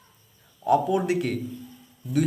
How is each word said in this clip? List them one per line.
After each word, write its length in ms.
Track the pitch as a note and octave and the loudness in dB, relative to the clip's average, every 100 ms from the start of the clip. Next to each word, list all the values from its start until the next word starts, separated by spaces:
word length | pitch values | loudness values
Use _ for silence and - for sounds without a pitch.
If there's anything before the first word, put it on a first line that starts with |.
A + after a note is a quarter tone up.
| _ _ _ _ _ _ - | _ _ _ _ _ _ 0
অপরদিকে 680 | C#3+ F#3 F#3+ F3+ F3 B2 G#2+ - - - - - _ B2 | 2 2 0 0 0 0 -4 -6 -12 -16 -20 -20 _ -2
দুই 200 | C#3 | 2